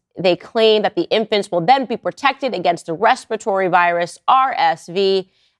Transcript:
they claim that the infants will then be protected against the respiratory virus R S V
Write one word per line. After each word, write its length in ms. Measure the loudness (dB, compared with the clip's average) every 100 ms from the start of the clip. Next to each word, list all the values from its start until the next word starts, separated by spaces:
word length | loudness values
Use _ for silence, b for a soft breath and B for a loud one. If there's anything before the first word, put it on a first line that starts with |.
| _ -4
they 160 | -2
claim 480 | -2 -4 0 2 2
that 140 | 0 -4
the 80 |
infants 440 | -2 -2 0 -2 -2
will 100 | -2
then 260 | 2 2 0
be 100 | -6
protected 580 | -8 -4 -4 -2 -6
against 320 | -2 -2 -2 -6
the 60 |
respiratory 760 | 0 0 0 -4 -6 -2 -2 2
virus 500 | 2 2 0 -4 -6 0
R 260 | 2 2 0
S 320 | -2 -2 -6
V 420 | -2 0 0 -4 _ _